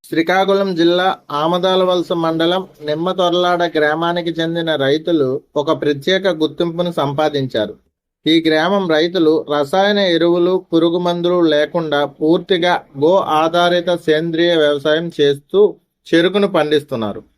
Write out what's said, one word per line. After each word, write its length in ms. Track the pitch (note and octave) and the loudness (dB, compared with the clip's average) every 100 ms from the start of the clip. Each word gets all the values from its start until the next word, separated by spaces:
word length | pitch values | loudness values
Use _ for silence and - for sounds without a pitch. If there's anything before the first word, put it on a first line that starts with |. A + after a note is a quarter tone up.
| - | -4
శ్రీకాకుళం 640 | D3+ E3 F#3 F#3+ G3 G3 | -2 0 0 2 2 0
జిల్లా 440 | E3+ E3+ F3 F#3 - _ | 2 2 2 0 -2 _
ఆమదాలవలస 800 | D3 D#3+ F3+ F#3 F#3 F#3 F3+ E3 | -2 0 2 2 2 2 0 -2
మండలం 560 | F3 E3 E3 E3 F#3 F#3 - | -2 0 0 0 -2 -4 -12
నిమ్మతొరలాడ 760 | D3+ D3+ F3 F#3 F3 F3 F3+ F3 | -6 -4 -4 0 0 2 0 0
గ్రామానికి 680 | F3 D#3+ D3+ D#3 E3+ F3 E3+ | 0 0 0 0 -2 -2 -4
చెందిన 460 | D#3+ E3 E3+ E3 D3+ | -4 -4 -4 -2 -2
రైతులు 640 | C3+ D3+ E3 E3 C3 C3 _ D3 | 0 0 0 0 0 -4 _ -6
ఒక 260 | D3 D3+ | -2 -2
ప్రత్యేక 440 | D3 D3 C#3 F#3+ F#3+ | -2 -2 -2 0 -2
గుర్తింపును 680 | E3 D#3 C#3+ F3 E3 F3 | -2 -4 -2 -6 -4 -6
సంపాదించారు. 840 | E3+ C#3 C#3+ D#3 C#3+ C3 A#2 G#2 - _ _ _ _ D3+ | -2 -4 -2 -2 -2 -4 -4 -4 -8 _ _ _ _ 0
ఈ 180 | E3 D#3+ | 0 2
గ్రామం 440 | D#3 E3 G3+ F#3 | 0 0 0 0
రైతులు 560 | D#3 F3 F3+ D#3+ D#3+ - D3 | 0 0 2 2 2 -2 -4
రసాయన 400 | C#3 F#3+ G3 G#3 | 0 0 2 2
ఎరువులు, 680 | F#3+ E3 F3 F3 F3 F#3 F#3 | 0 2 2 2 0 0 0
పురుగు 260 | E3 E3+ F3 | 0 0 0
మందులు 420 | F3 F3 F3 F3+ | -2 -2 0 2
లేకుండా 640 | E3+ D3 D3+ F3 D#3+ C#3+ | 2 2 0 -2 -2 -2
పూర్తిగా 800 | C#3+ - D#3 F3 E3+ F#3 F3 E3+ - C#3 | -2 -2 0 0 0 0 0 -2 -6 -2
గో 180 | D3+ F#3+ | 2 2
ఆధారిత 800 | - D#3 D#3+ E3+ F3 F3 E3+ F3 | 2 0 0 2 2 0 0 -4
సేంద్రియ 600 | E3 D3+ E3 E3 E3+ E3+ | 0 0 0 0 0 2
వ్యవసాయం 540 | D3 D3 D3+ D#3 E3+ - | 2 0 0 0 -2 0
చేస్తూ 560 | C#3+ C#3+ _ F#3+ G#3 - _ _ - | 0 0 _ 2 2 0 _ _ -2
చెరుకును 320 | E3 F3 G3 G3 | 2 2 0 0
పండిస్తున్నారు. 760 | F#3 D3+ D3+ C#3+ B2+ G#2+ G2+ - | 0 0 0 -2 -6 -6 -8 -14